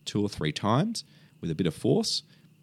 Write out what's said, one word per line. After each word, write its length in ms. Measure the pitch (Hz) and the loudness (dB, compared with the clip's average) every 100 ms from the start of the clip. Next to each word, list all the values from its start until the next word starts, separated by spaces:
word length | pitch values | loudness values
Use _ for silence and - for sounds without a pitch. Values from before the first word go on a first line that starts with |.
| - | -6
two 160 | 107 | -2
or 80 | 101 | -2
three 220 | - 78 | 0 -2
times 520 | - 104 120 214 226 - - - - | 0 2 2 2 -4 -10 -20 -20 -8
with 100 | 85 | -4
a 40 | 78 | 0
bit 120 | 87 | 0
of 80 | - | 0
force, 480 | 110 185 226 - - - - _ | 2 2 2 -4 -8 -20 -20 _